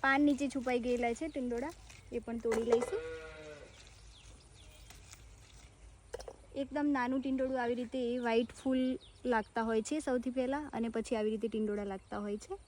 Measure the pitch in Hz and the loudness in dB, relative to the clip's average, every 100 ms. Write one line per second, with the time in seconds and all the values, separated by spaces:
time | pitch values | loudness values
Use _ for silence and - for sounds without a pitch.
0 | 277 277 294 269 285 277 247 247 240 247 | 4 6 6 6 2 0 0 0 2 2
1 | 233 233 320 294 247 233 285 - - - | 2 0 -4 -4 -2 -2 -4 -8 -18 -20
2 | - 240 226 233 226 220 226 233 240 427 | -8 -8 -6 -4 0 2 4 4 4 -4
3 | - 480 - - - 294 - - - - | -4 -10 -12 -14 -14 -14 -16 -20 -20 -20
4 | - - - - - - - - - - | -20 -20 -20 -20 -20 -20 -20 -20 -20 -20
5 | - - - - - - - - - - | -20 -20 -20 -20 -20 -20 -20 -20 -20 -20
6 | - - - - - 269 269 285 294 269 | -14 -14 -12 -16 -10 -6 -2 0 2 2
7 | 247 262 262 262 262 262 240 240 233 262 | 2 0 0 0 2 2 0 0 -2 -2
8 | 240 247 240 226 233 - 262 262 254 254 | 0 0 4 4 2 -2 0 2 2 0
9 | - - - 226 202 - 226 226 220 302 | -8 -6 0 2 2 -2 2 2 2 -2
10 | 285 254 247 254 254 277 302 220 226 226 | 0 0 0 0 0 -2 -4 -2 -2 -2
11 | 220 226 214 220 220 220 214 208 202 190 | 0 0 2 0 -2 0 0 -2 -4 -6
12 | - 208 208 208 - 392 | -8 -6 -4 -6 -6 -12